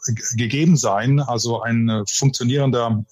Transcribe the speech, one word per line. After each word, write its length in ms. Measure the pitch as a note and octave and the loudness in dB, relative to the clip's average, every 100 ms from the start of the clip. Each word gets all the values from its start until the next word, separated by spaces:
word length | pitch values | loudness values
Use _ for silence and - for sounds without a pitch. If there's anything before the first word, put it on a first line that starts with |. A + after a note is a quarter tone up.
| - | -4
ge-, 300 | A2 - A#2 | -6 -6 -4
gegeben 400 | A#2 C3+ E3 D#3 | -2 0 4 4
sein. 440 | A#2 G2 A#2+ C#3 | 2 0 2 2
Also 420 | C3+ A#2+ A#2 A#2 | 2 -2 -2 -2
ein, 260 | A2+ A#2 A2+ | -2 0 2
äh, 140 | A2 G2+ | 0 -2
funktionierender 1000 | - C#3 C3 A#2+ C#3 C3+ A#2+ A#2 G#2+ G#2 | 0 0 0 -2 0 2 0 0 -2 -2